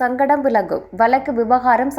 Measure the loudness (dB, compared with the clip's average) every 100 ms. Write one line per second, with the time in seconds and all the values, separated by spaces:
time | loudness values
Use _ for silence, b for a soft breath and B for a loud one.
0 | -4 0 0 2 0 0 -2 -6 -6 0
1 | 2 2 0 -4 0 0 2 0 0